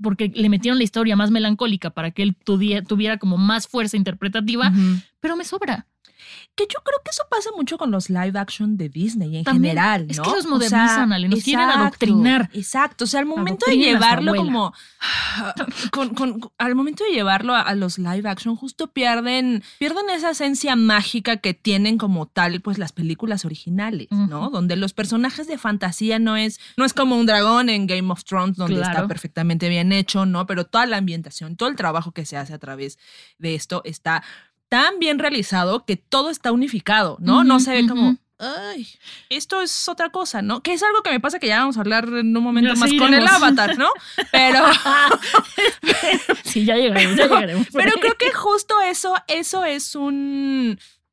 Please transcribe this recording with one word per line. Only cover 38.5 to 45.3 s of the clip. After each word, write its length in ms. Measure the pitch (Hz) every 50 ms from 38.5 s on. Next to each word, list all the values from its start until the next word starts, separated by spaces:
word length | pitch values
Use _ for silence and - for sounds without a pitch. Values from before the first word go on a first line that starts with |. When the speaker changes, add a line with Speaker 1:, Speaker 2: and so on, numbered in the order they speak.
| 294 359 403 403 403 285 220 - - _ - - - - - -
Speaker 2:
esto 320 | 262 294 - - 381 381
es 260 | 370 330 - - - 359
otra 220 | 339 349 330 330
cosa", 300 | - 370 359 - - 208
¿no? 200 | 202 208 220 247
Que 100 | - 320
es 100 | 359 330
algo 200 | 392 427 415 440
que 80 | 415 339
me 100 | 269 240
pasa 180 | - 294 330 359
que 80 | 302
ya 120 | 220 214 226
vamos 160 | 262 277 247
a 40 | 220
hablar 260 | 196 208 220 226 226 233
en 260 | 240 240 226 226 226
un 60 | 233
momento 260 | 233 247 240 233 240 247 240
Speaker 1:
Ya 60 | 240
Speaker 2:
más 100 | 240 285
con 80 | 285 294 247 -
Speaker 1:
seguiremos. 80 | 277 277 - 370
Speaker 2:
el 60 | 381
Avatar, 400 | 370 294 254 277 262 208 202 330 247
¿no? 100 | 277 349 554 - - - - - - -
Pero, 340 | - 262 262 262 262 262 320
Speaker 1:
<laughs> 1800 | 285 - - - 277 277 285 285 285 - - - -